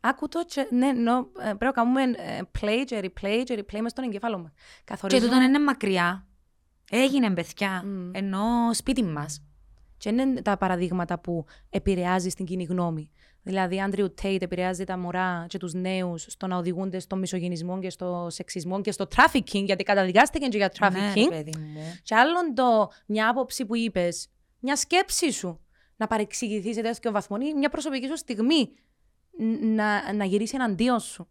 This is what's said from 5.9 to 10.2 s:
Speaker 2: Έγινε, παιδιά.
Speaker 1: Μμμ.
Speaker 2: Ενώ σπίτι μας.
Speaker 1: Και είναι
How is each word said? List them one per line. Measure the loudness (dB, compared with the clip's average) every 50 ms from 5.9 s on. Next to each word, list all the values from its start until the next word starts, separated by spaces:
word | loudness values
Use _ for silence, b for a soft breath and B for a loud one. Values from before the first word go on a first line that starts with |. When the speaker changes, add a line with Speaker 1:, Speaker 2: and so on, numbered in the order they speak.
| 2 2 2 2 0 -2 -8 _ _ _ _ _ _ _ _ _ _ _ _ _
Speaker 2:
Έγινε, | 0 2 2 4 4 4 2 2
παιδιά. | 2 0 -2 -6 -4 -4 -4 -2 -2 -4 -6
Speaker 1:
Μμμ. | -8 -8 -8 -8 -8 -6
Speaker 2:
Ενώ | -6 -4 -4 -2 0 0 2 2 2 2 2 0
σπίτι | 0 0 0 0 0 0
μας. | 0 -2 -4 -6 -8 -10 -14 -16 -20 _ _ -20 -20 -20 -20 -20 _ -20
Speaker 1:
Και | -8 -4 0
είναι | 2 2